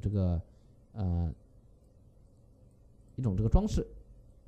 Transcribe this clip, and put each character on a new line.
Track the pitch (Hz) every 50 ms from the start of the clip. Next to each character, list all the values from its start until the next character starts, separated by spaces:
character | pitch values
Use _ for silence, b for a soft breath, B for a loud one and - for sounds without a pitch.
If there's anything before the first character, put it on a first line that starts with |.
这 | - 101
个， | 104 101 92 90 85 82 - - - - - - - - - -
呃， | - - 92 90 87 85 85 80 - - - - - - - - - - - - - - - - - - - - - - - - - - - - - - - - - - - - -
一 | -
种 | 131 113 92
这 | 98
个 | 110 113
装 | - 185 208
饰。 | 214 - - - - - - - - - - - - - - -